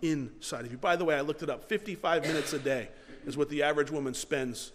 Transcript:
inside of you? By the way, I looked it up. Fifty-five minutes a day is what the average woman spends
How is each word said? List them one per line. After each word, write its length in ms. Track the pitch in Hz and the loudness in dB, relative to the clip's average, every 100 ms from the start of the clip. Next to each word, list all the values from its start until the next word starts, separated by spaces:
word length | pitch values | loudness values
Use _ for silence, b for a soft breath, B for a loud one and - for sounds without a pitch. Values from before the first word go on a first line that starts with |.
inside 640 | 160 151 117 - - 127 | 0 0 -2 -8 -8 -8
of 80 | 117 | -6
you? 60 | 127 | 0
By 180 | 190 175 | 2 4
the 80 | |
way, 100 | 165 | 4
I 60 | 143 | 2
looked 240 | 147 147 | 2 -2
it 60 | 147 | -4
up. 180 | 123 - | -4 -2
Fifty-five 560 | 208 208 180 170 165 | -2 -2 -2 2 2
minutes 280 | 147 160 139 | 4 0 0
a 60 | 147 | 0
day 300 | 135 131 107 B B B | 0 0 -2 B B B
is 120 | - 143 | -6 0
what 120 | 143 | 0
the 140 | 147 | 2
average 300 | 147 147 143 | 4 4 2
woman 200 | 151 135 | 0 -2
spends 600 | 123 - 143 127 113 - | -4 -2 -2 0 -4 -10